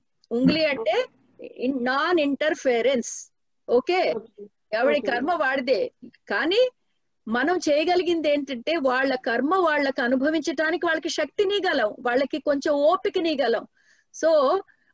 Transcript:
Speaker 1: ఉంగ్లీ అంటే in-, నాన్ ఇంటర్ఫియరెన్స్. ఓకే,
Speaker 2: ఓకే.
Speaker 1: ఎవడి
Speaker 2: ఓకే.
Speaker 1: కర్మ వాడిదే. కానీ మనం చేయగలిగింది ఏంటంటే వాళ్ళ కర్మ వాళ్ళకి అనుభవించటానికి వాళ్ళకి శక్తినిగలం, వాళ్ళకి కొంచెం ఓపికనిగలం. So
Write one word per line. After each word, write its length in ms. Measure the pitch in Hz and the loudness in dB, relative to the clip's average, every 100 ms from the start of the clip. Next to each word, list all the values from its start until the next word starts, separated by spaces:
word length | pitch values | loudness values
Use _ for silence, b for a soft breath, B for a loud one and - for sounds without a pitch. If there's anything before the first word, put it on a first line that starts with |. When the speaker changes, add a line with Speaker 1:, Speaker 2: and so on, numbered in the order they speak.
| _ _ _ | _ _ _
Speaker 1:
ఉంగ్లీ 320 | 233 262 311 | 2 2 4
అంటే 420 | 311 269 226 403 508 _ _ - - - 247 | 0 0 0 -2 -2 _ _ -20 -20 -6 -4
in-, 180 | 277 | -2
నాన్ 360 | 240 269 320 359 | -2 0 2 2
ఇంటర్ఫియరెన్స్. 1120 | 285 277 302 330 269 240 226 262 - - - _ _ _ - | 0 0 -2 0 0 2 2 0 -2 -10 -16 _ _ _ 0
ఓకే, 440 | 240 - 370 320 | 0 2 0 0
Speaker 2:
ఓకే. 320 | 226 220 - 208 _ _ | -2 -8 -18 -20 _ _
Speaker 1:
ఎవడి 260 | 214 262 294 | -2 0 0
Speaker 2:
ఓకే. 140 | 214 | 0
Speaker 1:
కర్మ 200 | 240 294 | -2 -2
వాడిదే. 600 | 339 269 277 254 240 - - - | 0 0 0 0 0 0 -6 -20
కానీ 640 | - - 208 277 415 508 - _ _ _ _ - | -20 -6 -2 0 2 2 0 _ _ _ _ -6
మనం 280 | 233 285 359 | -2 0 0
చేయగలిగింది 760 | - 294 330 359 349 339 302 | 2 2 2 2 2 0 0
ఏంటంటే 460 | 294 277 254 240 339 | 0 -2 -6 -4 0
వాళ్ళ 380 | 269 254 269 | 0 2 0
కర్మ 400 | 254 - 233 269 | -2 -2 -2 0
వాళ్ళకి 480 | 381 339 294 277 269 | 2 2 2 0 0
అనుభవించటానికి 840 | 240 262 277 320 302 294 311 339 349 | 0 0 0 0 -2 -2 -2 -2 -2
వాళ్ళకి 220 | 320 330 | -2 -4
శక్తినిగలం, 840 | - 302 - 392 403 359 302 214 - | -4 -4 -2 -2 0 0 0 -2 -2
వాళ్ళకి 380 | 240 247 285 311 | -2 0 -2 -2
కొంచెం 360 | 294 285 311 | -2 -2 0
ఓపికనిగలం. 920 | 285 294 370 415 370 330 294 240 220 - b b b b - | 2 2 2 0 -2 -2 0 0 -2 -6 b b b b -2
So 380 | 311 311 262 370 - b b | 2 4 4 0 -4 b b